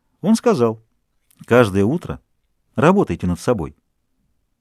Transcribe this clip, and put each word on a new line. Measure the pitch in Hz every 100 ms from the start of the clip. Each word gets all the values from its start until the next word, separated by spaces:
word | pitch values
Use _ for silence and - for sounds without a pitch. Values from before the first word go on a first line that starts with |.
| _ _
он | 165 226
сказал: | - 185 117 113 _ _ _ _ _ _ -
«Каждое | 120 117 95
утро | 101 165 - - _ _ _ _ _ -
работайте | 143 196 180 175 90
над | -
собой. | - 120 71 - _ _ _ _ _ _ _ _